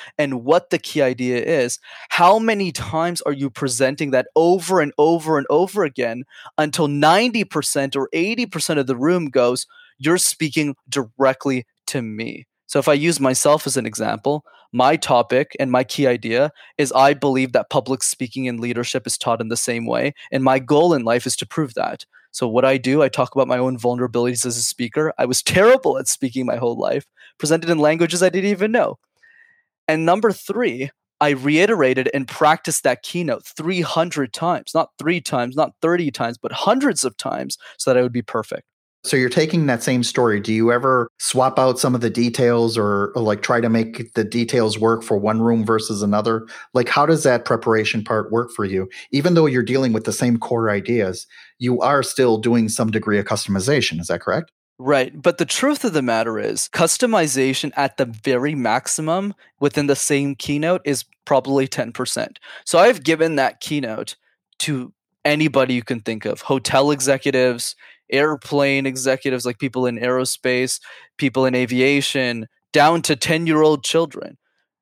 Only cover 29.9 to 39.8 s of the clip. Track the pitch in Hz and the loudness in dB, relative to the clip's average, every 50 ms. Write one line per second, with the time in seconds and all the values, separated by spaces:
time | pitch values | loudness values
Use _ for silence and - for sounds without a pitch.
29.9 | 156 160 165 165 180 214 214 220 185 - - - 196 226 247 180 117 123 139 135 | 0 2 4 2 2 4 2 0 0 -2 -6 -8 -4 -2 -2 -2 -2 -4 -8 -10
30.9 | _ _ _ _ _ - 147 147 143 131 127 143 151 156 190 208 226 180 135 131 | _ _ _ _ _ 0 0 0 0 0 0 2 2 4 4 4 4 4 2 2
31.9 | 131 131 127 120 - 139 131 - - - 160 147 160 165 - - 151 - - 139 | 2 2 0 -2 -2 -4 -6 -6 -2 2 4 4 4 2 0 -4 -4 0 0 0
32.9 | 123 - - - - 175 175 147 117 101 - - - - 156 170 190 180 160 - | 0 -2 -6 -8 -6 -4 -2 -2 -4 -6 -8 -14 -12 -8 -4 -4 -2 -2 -2 -2
33.9 | - 165 165 175 - 151 135 123 - - 165 175 175 156 - - - 160 160 - | 0 -2 -2 -2 -2 -4 -4 -4 -4 -4 -2 -2 -2 -2 -4 -4 -2 -2 -2 -2
34.9 | _ - 143 156 180 170 - - - 127 123 123 127 147 151 - - - - 160 | _ -6 -2 -2 -2 -2 -4 -4 -4 -2 -4 -2 -2 -2 -2 -2 -4 -2 0 0
35.9 | 175 175 170 143 - - 123 117 120 - - - - - - 196 226 269 285 269 | 0 0 0 -4 -4 -4 -6 -6 -6 -8 -10 -10 -6 -2 2 2 2 2 2 0
36.9 | 170 - - 127 110 - - - - - 65 - - - - - - - - 131 | 0 0 -4 -4 -6 -6 -8 -8 -6 -6 -8 -8 -10 -14 -16 -18 -10 -4 0 2
37.9 | 127 127 123 127 117 123 113 - - 113 110 - - - - _ _ _ _ _ | 2 2 2 0 -2 -6 -6 -4 -6 -6 -6 -6 -10 -12 -12 _ _ _ _ _
38.9 | _ _ - - - 131 127 127 - 175 165 160 180 170 156 139 123 117 | _ _ -6 -2 0 0 0 2 2 2 0 2 2 0 2 2 0 0